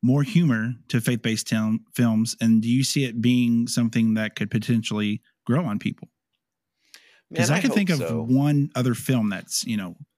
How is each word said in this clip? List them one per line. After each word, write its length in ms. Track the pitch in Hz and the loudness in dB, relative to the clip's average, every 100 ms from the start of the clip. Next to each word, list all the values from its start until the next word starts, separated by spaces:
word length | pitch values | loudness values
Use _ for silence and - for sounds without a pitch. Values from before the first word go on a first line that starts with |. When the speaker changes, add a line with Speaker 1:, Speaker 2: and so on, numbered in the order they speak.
Speaker 1:
more 200 | 123 135 | 2 2
humor 500 | 139 170 170 113 113 123 _ | 2 2 2 0 -2 -8 _
to 120 | 123 | -2
faith-based 460 | 110 120 - 110 - | -2 -2 -2 -4 -2
tel-, 320 | 110 110 110 - - | -2 0 -2 -4 0
films? 400 | 120 110 110 - | 2 2 0 0
And 200 | 117 113 | 2 2
do 80 | 113 | 4
you 140 | 123 | 0
see 220 | 131 - 135 | 0 0 -2
it 160 | 117 | 0
being 460 | 113 123 120 117 120 | 2 2 2 2 0
something 460 | - 117 117 113 110 | 0 0 2 2 2
that 200 | 107 - | -2 -4
could 160 | 101 | -4
potentially 720 | 117 104 117 110 107 104 104 _ _ - | -4 0 -2 0 -4 -4 -4 _ _ -4
grow 200 | 127 127 | -2 -2
on 140 | 104 | -4
people? 300 | - - - _ _ _ _ _ _ _ _ - _ _ _ | -6 -8 -18 _ _ _ _ _ _ _ _ -20 _ _ _
Speaker 2:
Man, 120 | 165 | -2
Speaker 1:
'Cause 60 | 170 | 2
I 80 | 151 | 2
Speaker 2:
I 40 | |
Speaker 1:
can 100 | 220 | 2
think 180 | 214 190 | 2 2
Speaker 2:
hope 0 | |
Speaker 1:
of 180 | 160 82 | 0 0
Speaker 2:
so. 160 | 78 113 | -4 0
Speaker 1:
one 460 | 127 143 147 143 - | 2 4 2 0 0
other 180 | 127 | 0
film 360 | 113 - 127 107 | -2 0 0 0
that's, 340 | 92 - - - | -4 -6 -8 -4
you 120 | 110 | -6
know 180 | 92 87 - | -6 -14 -20